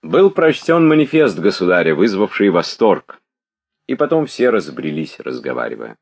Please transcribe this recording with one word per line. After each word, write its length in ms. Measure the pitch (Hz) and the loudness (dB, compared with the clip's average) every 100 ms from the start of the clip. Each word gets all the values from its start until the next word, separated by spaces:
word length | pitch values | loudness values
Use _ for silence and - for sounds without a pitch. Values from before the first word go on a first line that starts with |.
Был 300 | - 135 196 | 0 2 4
прочтён 580 | 190 160 143 - 170 160 | 4 2 0 0 2 4
манифест 500 | 156 143 156 139 87 | 4 2 2 2 2
государя, 560 | 90 - 87 90 80 | -2 0 0 2 2
вызвавший 540 | 76 110 98 101 - 101 | 2 0 0 -4 0 0
восторг, 720 | 87 80 - 110 78 _ - _ _ _ _ _ _ - | 0 -2 0 0 0 _ -20 _ _ _ _ _ _ -10
и 60 | |
потом 320 | 127 147 160 143 | -4 -2 -2 -2
все 240 | - 123 | -2 0
разбрелись, 680 | 113 76 65 73 76 78 - | 0 -4 -10 -8 -8 -10 -12
разговаривая. 800 | 64 64 65 62 57 107 80 57 | -12 -10 -8 -8 -8 -10 -14 -18